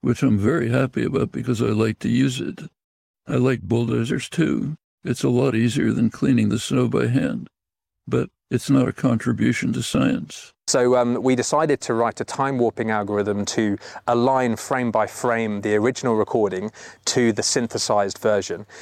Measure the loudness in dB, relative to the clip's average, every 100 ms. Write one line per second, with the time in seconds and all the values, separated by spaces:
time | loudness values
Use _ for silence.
0 | -2 0 2 2 2 0 0 0 0 -2
1 | -2 0 -2 -4 -4 0 0 2 0 0
2 | 0 2 2 0 -6 -8 -16 _ _ _
3 | _ _ -4 0 0 0 0 -2 0 -2
4 | -2 -4 -4 -2 0 -2 -4 -8 _ _
5 | -6 -2 0 2 2 2 0 2 0 2
6 | 0 0 2 2 2 0 -2 0 0 0
7 | 0 0 -2 -4 -10 _ _ _ _ _
8 | -4 -4 -4 _ _ -4 2 2 2 0
9 | 0 0 0 0 0 0 -2 -2 -2 0
10 | 0 -2 -6 -14 -20 _ -2 2 4 4
11 | 2 0 2 2 2 2 2 0 0 0
12 | 0 -2 -6 -2 -2 2 0 0 -2 -2
13 | 0 0 0 -2 -2 0 0 -2 -8 -8
14 | -2 2 2 2 0 -2 -4 -2 0 0
15 | -2 -2 0 0 -2 -4 0 2 2 0
16 | 0 0 0 2 0 0 -6 -10 -20 -10
17 | -4 2 2 2 0 -2 -2 -4 0 0
18 | 0 0 0 0 -2 -8 -12 -20